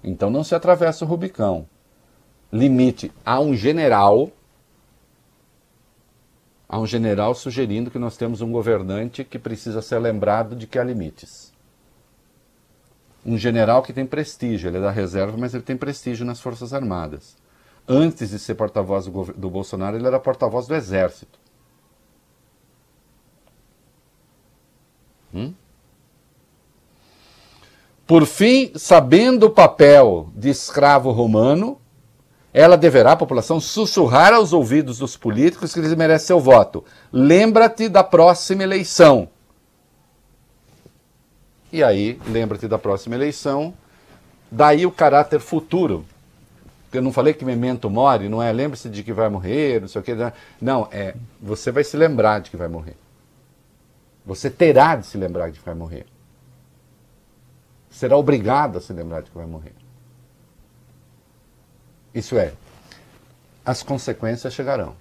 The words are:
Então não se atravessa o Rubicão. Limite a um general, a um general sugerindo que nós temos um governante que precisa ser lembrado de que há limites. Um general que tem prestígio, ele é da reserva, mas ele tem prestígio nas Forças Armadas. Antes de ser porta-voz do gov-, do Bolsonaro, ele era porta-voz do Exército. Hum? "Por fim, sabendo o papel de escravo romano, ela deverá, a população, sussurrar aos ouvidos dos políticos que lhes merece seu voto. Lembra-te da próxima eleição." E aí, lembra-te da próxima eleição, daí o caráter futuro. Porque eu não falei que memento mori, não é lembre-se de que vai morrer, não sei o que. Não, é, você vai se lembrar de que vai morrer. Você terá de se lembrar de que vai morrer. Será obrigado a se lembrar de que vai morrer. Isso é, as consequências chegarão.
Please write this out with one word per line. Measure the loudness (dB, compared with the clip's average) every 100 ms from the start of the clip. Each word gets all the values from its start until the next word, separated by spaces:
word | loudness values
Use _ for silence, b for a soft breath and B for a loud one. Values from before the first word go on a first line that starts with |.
Então | -12 -6 -4
não | -4
se | -4
atravessa | -4 0 0 0 -4
o | -8
Rubicão. | -8 -8 -6 -6 -6 -10 _ _ _ _ _ _ _ _
Limite | -2 0 2 0 -2 -14 _
a | -6 -4
um | -2
general, | -2 -2 0 0 4 4 2 0 _ _ _ _ _ _ _ _ _ _ _ _ _ _ _ _ _ _ _ _ _ _ _ _
a | -8
um | -6
general | -4 -2 -2 -2
sugerindo | -4 -8 -8 -6 -6 -8
que | -8
nós | -10 -8
temos | -10 -8
um | -8
governante | -6 -4 -4 -4 -8 -10 -12
que | -16 -14
precisa | -14 -12 -10 -12
ser | -8 -6
lembrado | -4 -4 -2 -2 -4 -12
de | -10
que | -6
há |
limites. | -6 -8 -10 -16 -20 -20 _ _ _ _ _ _ _ _ _ _ _ _ _ _ _ _ _ _
Um | -8 -6
general | -2 0 2 0
que | -2
tem | -10 -8
prestígio, | -8 -10 -10 -8 -6 -6
ele | -6
é |
da | -6
reserva, | -6 -6 -6 -6 -8
mas | -10
ele | -10
tem | -10 -10
prestígio | -10 -10 -12 -10
nas | -10 -12
Forças | -14 -14 -12
Armadas. | -10 -8 -8 -10 -14 _ _ _ _ _ _ -2
Antes | 0 0 -4 -12
de | -12
ser | -12
porta-voz | -8 -6 -6 -4 -6
do | -6
gov-, | -12 -12
do | -12 -10
Bolsonaro, | -10 -10 -10 -8 -6
ele | -4
era | -4
porta-voz | -4 -6 -4 -6 -6
do |
Exército. | -8 -6 -4 -4 -6 -20 _ _ _ _ _ _ _ _ _ _ _ _ _ _ _ _ _ _ _ _ _ _ _ _ _ _ _ _ _ _ _ _ _ _ _ _ _ _ _ _
Hum? | -12 -12 -14 _ _ _ _ _ _ _ _ _ _ _ _ _ _ b b b b b b b b b b 4
"Por | 4 6
fim, | 2 4 4 0
sabendo | -8 6 6 8 4 6 4 4
o |
papel | 8 6 8 8 10 8 2 -8
de | -6 -4
escravo | -4 -6 0 4 4 2
romano, | -2 0 2 2 0 -2 -10 _ _ _ _ _ _ _
ela | 6 8 8
deverá, | 6 6 6
a | 4
população, | 2 -4 -4 -6
sussurrar | -6 -6 -4 0 2 6 6
aos | 6 4
ouvidos | 0 0 -2 -2 -8
dos | -10 -8
políticos | -6 0 0 0 -10
que | -6
lhes | -4
merece | -2 2 0 2
seu | 2
voto. | 8 8 6 -4 b b b
Lembra-te | 0 4 6 4 4 2 2 2
da | 2
próxima | 4 6 6 4 -2 -4
eleição." | -2 -4 -6 6 6 6 0 _ _ _ _ _ _ _ _ _ _ _ _ _ _ _ _ _ _ _ _ _ _ _ _
E | 0
aí, | 2 2 -2 -6 -6
lembra-te | -4 -4 -6 -6
da | -6
próxima | -4 -6 -6
eleição, | -6 -6 -6 -6 -6 -6 -12 b b b b b _ _
daí | 2 4 4
o | 0
caráter | 2 2 4 2 -4
futuro. | -4 -8 -4 -4 -2 -4 -10 _ _ _ _ _ -20 _ _
Porque | -6
eu |
não | -4
falei | 0 0
que | -2
memento | -6 -4 -4 -6 -6
mori, | 0 2 0 -2
não | -6
é | -4
lembre-se | -4 -6 -8 -14
de | -14
que | -10
vai | -4 -4
morrer, | -4 -6 -4 -2 -4
não | -6
sei | -12
o |
que. | -10 -8 -8 -10 b b
Não, | -4 -4 -6
é, | -10 -12 -14 -20 _
você | -12 -10 -6
vai | -4
se | -4 0
lembrar | -2 0 -2 -2
de | -8
que | -12
vai | -12
morrer. | -12 -16 -20 _ _ _ _ _ _ _ _ _ _ _ _ -18
Você | -12 -12
terá | 0 4 6 4 2
de | -6
se | -10
lembrar | -8 -8 -10
de | -12
que |
vai | -16 -14
morrer. | -14 -16 -20 _ _ _ _ _ _ _ _ _ _ _ _ _ _ _ _ _ _
Será | -10 0 2
obrigado | 2 -2 0 -2 -4 -8
a |
se | -14
lembrar | -16 -12 -14
de | -14
que | -18
vai | -18
morrer. | -18 -20 _ _ _ _ _ _ _ _ _ _ _ _ _ _ _ _ _ _ _ _ _ _ _ _
Isso | -14 -6 -4
é, | -4 -8 _ b b b b _ _ _ _ _
as | -10 -10
consequências | -8 -10 -8 -8 -8 -8 -12
chegarão. | -10 -8 -6 -8 -14